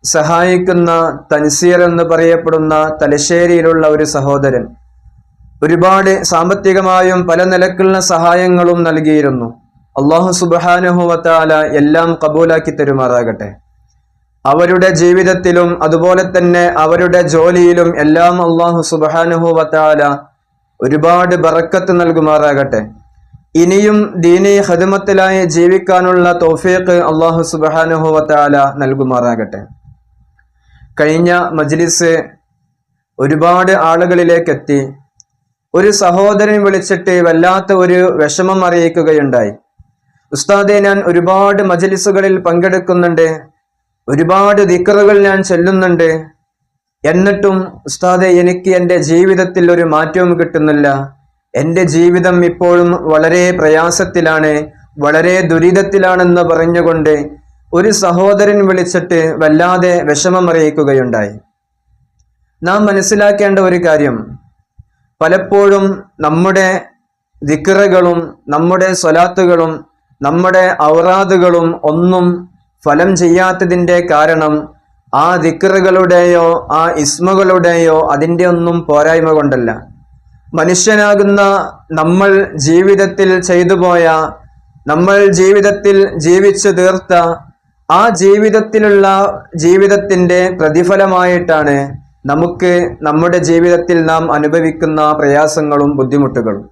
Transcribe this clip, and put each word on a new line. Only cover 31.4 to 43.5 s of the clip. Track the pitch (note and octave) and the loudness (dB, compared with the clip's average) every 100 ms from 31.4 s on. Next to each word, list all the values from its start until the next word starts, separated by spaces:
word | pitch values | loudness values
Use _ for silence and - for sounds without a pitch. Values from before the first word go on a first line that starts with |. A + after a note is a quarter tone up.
| - | -2
മജ്‌ലിസ് | D#3+ D3 D#3+ E3+ E3 E3+ D#3+ - _ _ _ _ _ _ _ _ - | -4 -2 -2 -2 0 0 -2 -4 _ _ _ _ _ _ _ _ -6
ഒരുപാട് | C#3 D#3 E3+ F3+ F#3 F#3+ | -2 0 2 2 0 0
ആളുകളിലേക്കെത്തി. | D#3+ E3+ F3+ F3 E3+ E3+ E3 C#3+ - C#3+ C3+ - _ _ _ _ _ _ _ | 0 0 0 0 2 0 0 -6 -2 -4 -4 -14 _ _ _ _ _ _ _
ഒരു | E3+ G3+ | 0 0
സഹോദരൻ | G3+ F#3 F3 G3+ G3+ G#3+ G#3 | 2 0 2 0 2 0 2
വിളിച്ചിട്ട് | G3+ F#3+ F#3 F#3 F#3 F3+ | 0 -2 -4 -4 0 0
വല്ലാത്ത | E3+ E3 F3+ F#3+ F#3+ | 2 2 2 0 0
ഒരു | F#3+ F3+ F3+ F#3 D3 | 0 2 2 0 0
വിഷമം | D3 C#3+ F#3 F#3+ | -2 -2 -2 0
അറിയിക്കുകയുണ്ടായി. | F3+ F3 E3+ E3+ D#3 D#3 C#3 B2 G#2 G#2+ _ _ _ _ _ _ _ | 0 0 0 0 0 0 0 -2 -2 -8 _ _ _ _ _ _ _
"ഉസ്താദെ, | C#3+ - G3+ G3+ G#3 | -8 0 0 2 2
ഞാൻ | G3 G3 F3 | 2 0 0
ഒരുപാട് | F3 E3+ F#3+ G3+ G3+ | 0 0 0 2 0
മജ്‌ലിസുകളിൽ | F#3+ F3 F#3+ F#3+ G3+ G3 F#3+ F#3 | 0 -2 -2 -2 -2 0 0 0
പങ്കെടുക്കുന്നുണ്ട്, | F3 E3+ F#3 F#3 F3+ F3 F3 E3 D#3+ D#3 - | 0 0 0 -2 -2 -2 0 0 0 -2 -14